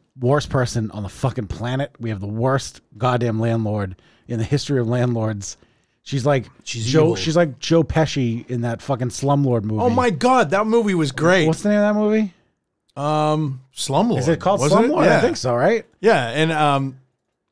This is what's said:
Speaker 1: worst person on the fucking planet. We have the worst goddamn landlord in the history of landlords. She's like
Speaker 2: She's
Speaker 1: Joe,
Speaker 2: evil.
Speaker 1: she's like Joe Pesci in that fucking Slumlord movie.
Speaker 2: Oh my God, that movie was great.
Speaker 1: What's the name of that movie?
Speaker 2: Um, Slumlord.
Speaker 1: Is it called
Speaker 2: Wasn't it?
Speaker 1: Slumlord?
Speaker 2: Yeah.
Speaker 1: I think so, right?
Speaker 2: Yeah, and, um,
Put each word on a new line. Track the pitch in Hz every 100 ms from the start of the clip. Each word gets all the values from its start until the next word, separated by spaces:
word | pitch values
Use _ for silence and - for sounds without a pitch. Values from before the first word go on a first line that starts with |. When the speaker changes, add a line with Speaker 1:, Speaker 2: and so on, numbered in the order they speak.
| _ -
Speaker 1:
worst | 123 147 -
person | 135 123 117 110
on | 104
the | 98
fucking | - 131 117 98
planet. | 80 117 131 143 -
We | 117
have | 101
the | 101
worst | 107 127 135 - - _ 104
goddamn | 131 123 120 110
landlord | 117 113 107 104 98 90 _ _ -
in | 117
the | 110
history | 143 - 139
of | 117
landlords. | 123 123 117 110 104 98 - _ _ _ _
She's | - 139
like | 123 139 110 -
Speaker 2:
She's | - 117 110
Speaker 1:
Joe, | 156
Speaker 2:
evil. | 160 -
Speaker 1:
she's | 165 160
like | 165 127
Joe | - 165
Pesci | 160 - 151 - 120 117 -
in | 127
that | 120 117
fucking | - 127 123
Slumlord | - 139 143 139 120
movie. | 104 110
Speaker 2:
Oh | 240
my | 240 247
God, | 165 247 254 175
that | 190 220
movie | 233 208
was | 180 151
great. | 131 160 185 156
Speaker 1:
What's | 160
the | 208
name | 208
of | 208
that | 208
movie? | 214 220 208 - _ _ _ _ _ -
Speaker 2:
Um, | 143 151 151 156 156 131 - -
Slumlord. | - 139 226 202
Speaker 1:
Is | 143
it | 165
called | 180 202
Speaker 2:
Wasn't | 147 190 240
it? |
Speaker 1:
Slumlord? | 339
Speaker 2:
Yeah. | - -
Speaker 1:
I |
think | 233 330
so, | 127
right? | 120 156 226 - _
Speaker 2:
Yeah, | 196 185 117
and, | 131 160
um, | 156 151 139 135 135 _ _ _ _ _